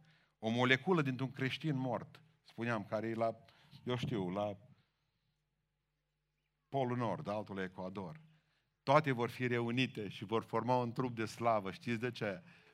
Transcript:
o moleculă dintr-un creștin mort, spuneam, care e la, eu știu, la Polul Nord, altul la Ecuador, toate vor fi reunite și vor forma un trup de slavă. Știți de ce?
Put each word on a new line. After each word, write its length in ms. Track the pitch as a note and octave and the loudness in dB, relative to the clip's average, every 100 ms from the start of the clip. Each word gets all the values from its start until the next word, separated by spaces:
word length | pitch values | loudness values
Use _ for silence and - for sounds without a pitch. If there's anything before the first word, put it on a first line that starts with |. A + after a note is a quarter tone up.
| - _ _ - | -20 _ _ -6
o 100 | A2+ | 0
moleculă 540 | A#2+ B2+ C3 F#3 F3 | 4 6 6 6 4
dintr-un 300 | C3+ B2 C3 | 4 0 -4
creștin 440 | - C3 - D#3+ C3 | -2 -2 -2 -2 0
mort, 440 | C3 A2 - - - _ | 0 -2 -6 -18 -20 _
spuneam, 420 | _ - A#2+ A2+ | _ -6 -2 -2
care 240 | G2+ G#2+ A2+ | -2 -2 -2
e 60 | |
la, 300 | A2+ A2+ A2+ - - - - | 0 0 -2 -12 -20 -20 -10
eu 120 | B2 B2 | -4 -2
știu, 340 | D3+ A2+ F2+ | 0 0 0
la 280 | G2 G#2 G2+ - - _ _ _ _ _ _ _ _ _ _ _ _ _ _ _ _ _ _ _ | 0 -2 -4 -14 -20 _ _ _ _ _ _ _ _ _ _ _ _ _ _ _ _ _ _ _
Polul 280 | C#3 B2 B2 | 0 0 0
Nord, 320 | A2+ E2+ E2+ | 0 -2 -4
altul 280 | G#2+ G2+ G2 | -4 -4 -4
la 60 | |
Ecuador, 580 | F#2 F#2+ F#2 G2+ F2 D#2 - _ _ _ _ _ | -4 -4 -8 -6 -10 -12 -18 _ _ _ _ _
toate 300 | - D3+ D3 | 4 4 6
vor 180 | A#2+ A#2 | 0 0
fi 160 | - B2 | 0 0
reunite 640 | A#2+ A#2 A#2+ B2+ A#2 G2 | 0 0 0 0 -2 -8
și 160 | - | -8
vor 180 | F#2+ A2+ | -2 -2
forma 340 | G#2+ A2+ A#2 B2+ | 0 -2 2 0
un 160 | A#2+ | 0
trup 220 | A2+ C3 | -2 -2
de 100 | A#2 | -2
slavă. 460 | G#2+ - A#2 A2 F#2+ | -4 0 2 2 0
Știți 300 | F2 A#2 A2+ | -6 -4 -2
de 100 | B2 | -2
ce? 320 | A#2 G#2+ F2+ - - - | -2 -4 -4 -10 -20 -20